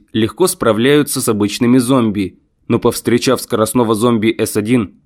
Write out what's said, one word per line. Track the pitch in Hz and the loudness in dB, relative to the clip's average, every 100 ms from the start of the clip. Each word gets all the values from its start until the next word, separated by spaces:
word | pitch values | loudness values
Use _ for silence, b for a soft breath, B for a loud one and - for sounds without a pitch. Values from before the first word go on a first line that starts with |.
| _ | _
легко | 113 110 - 180 | -4 -2 0 -2
справляются | - 113 104 123 147 143 135 | 0 0 2 2 2 0 -2
с | 123 | -2
обычными | 104 104 - 120 131 | 0 -2 0 2 2
зомби, | 120 135 113 98 95 - _ _ - | 2 0 0 -2 -6 -10 _ _ -4
но | 120 | -2
повстречав | 120 - - 120 135 123 | 0 -2 0 0 2 -2
скоростного | - 113 107 127 113 | -2 -2 0 0 0
зомби | 107 120 117 110 - | 0 2 2 0 -2
С | 107 - | -2 -2
один, | 104 123 98 - | 0 0 -2 -8